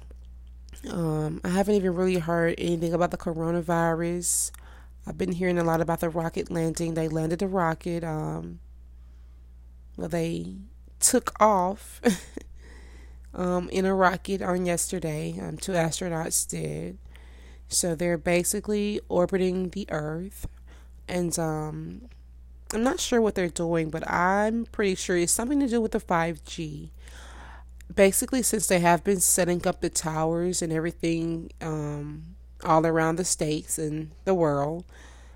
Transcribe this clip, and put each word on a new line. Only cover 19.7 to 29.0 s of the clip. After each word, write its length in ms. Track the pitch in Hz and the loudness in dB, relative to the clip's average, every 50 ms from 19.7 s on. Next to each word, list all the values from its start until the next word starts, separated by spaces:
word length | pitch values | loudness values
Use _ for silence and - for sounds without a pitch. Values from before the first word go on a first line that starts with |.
the 160 | - 190 - - | -4 -6 -6 -4
Earth. 560 | - 156 151 151 156 165 185 202 - - - - - - - - - - - - - - - - | -4 -4 -4 -4 -6 -6 -8 -10 -12 -10 -12 -12 -12 -12 -20 -20 -20 -20 -20 -20 -20 -18 -10 -6
And, 300 | 185 180 175 170 160 - | -2 -2 0 0 0 0
um, 640 | 165 160 156 156 151 151 156 156 156 170 175 202 240 247 - - - - - - - - - - - - - | -2 0 -2 -2 -4 -6 -6 -8 -10 -10 -12 -14 -16 -18 -20 -20 -20 -20 -20 -20 -20 -20 -20 -18 -12 -6 -2
I'm 80 | 220 233 | 2 2
not 140 | 262 339 359 | 2 2 0
sure 200 | - - 254 233 | 0 2 4 4
what 140 | 226 208 196 | 4 4 4
they're 120 | 196 185 170 | 2 0 0
doing, 420 | - - 170 165 170 165 160 160 | 0 -2 0 2 2 2 0 0
but 180 | 151 160 - - | -2 -4 -2 0
I'm 560 | - 175 175 185 196 202 208 220 226 233 226 | 2 4 4 4 4 4 4 2 2 0 -4
pretty 300 | - - - 214 196 190 | -4 -2 0 0 2 2
sure 200 | - - - 185 | 0 0 0 2
it's 160 | 175 175 170 - | 2 4 2 2
something 280 | - 226 240 294 277 | 0 0 2 2 2
to 80 | 285 247 | 2 4
do 120 | 226 240 | 2 2
with 120 | 220 220 - | 2 2 0
the 80 | 220 | -2
five 440 | - - 180 165 165 170 170 160 - | 0 2 2 2 2 0 -2 -6 -10
G. 460 | - - - 165 151 151 147 160 156 - - - - - - - - - - - - - - - - - - - - - | -12 -10 -8 -8 -8 -8 -10 -12 -12 -14 -16 -18 -18 -18 -18 -18 -18 -16 -16 -18 -18 -18 -18 -18 -18 -18 -18 -14 -4 6
Basically, 480 | - 196 196 190 - 254 - - 262 214 | 8 8 8 8 4 0 2 2 2 2
since 240 | - - 220 165 | 2 2 2 2
they 140 | - 190 175 | 4 4 6
have 240 | 170 170 170 165 | 8 8 6 6